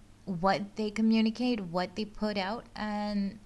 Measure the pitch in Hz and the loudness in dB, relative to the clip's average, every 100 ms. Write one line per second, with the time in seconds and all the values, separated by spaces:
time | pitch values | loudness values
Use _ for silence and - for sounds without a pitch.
0 | - - - 165 190 165 202 - 214 208 | -20 -14 -8 0 2 2 -2 -4 -2 2
1 | 220 220 220 226 247 233 180 175 180 180 | 4 6 4 2 0 0 -2 -2 -2 -4
2 | 208 - 214 202 190 233 - - 214 208 | -8 -4 -2 0 -2 -4 -8 -8 -4 -2
3 | 208 208 196 - | -2 0 -2 -4